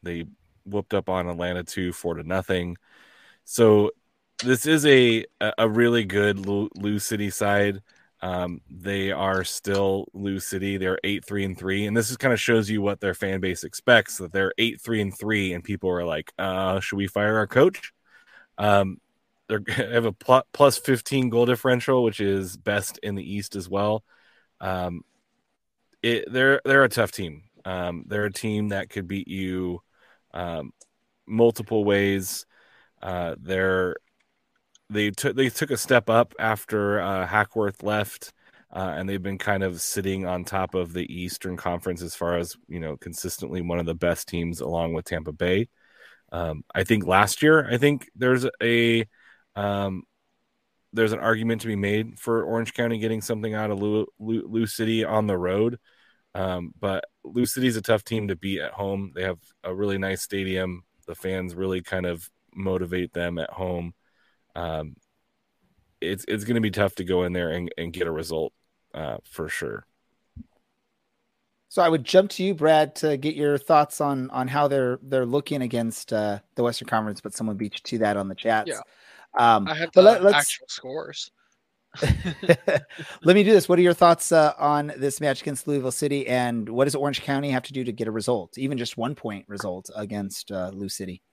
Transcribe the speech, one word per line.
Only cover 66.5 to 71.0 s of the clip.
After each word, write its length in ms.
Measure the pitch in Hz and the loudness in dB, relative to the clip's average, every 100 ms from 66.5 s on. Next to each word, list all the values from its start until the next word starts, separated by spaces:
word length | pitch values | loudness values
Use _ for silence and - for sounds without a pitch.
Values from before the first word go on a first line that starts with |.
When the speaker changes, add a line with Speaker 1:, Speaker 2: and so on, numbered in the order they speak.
| 120 | 0
Speaker 1:
be 100 | 110 | 0
tough 260 | 98 101 - | 2 0 0
to 80 | |
go 180 | 90 90 | -2 0
in 100 | 90 | 0
there 180 | 90 85 | -2 -2
and, 220 | 82 87 - | -2 -6 -8
and 140 | 82 | -8
get 160 | 82 85 | -4 -4
a 40 | |
result, 400 | 80 80 80 78 _ _ _ _ | -4 -4 -4 -4 _ _ _ _
uh, 240 | - 76 53 | -10 -8 -8
for 240 | _ - 78 | _ -10 -8
sure. 380 | - 76 53 - _ _ _ _ - - _ _ _ _ _ | -6 -8 -10 -14 _ _ _ _ -20 -20 _ _ _ _ _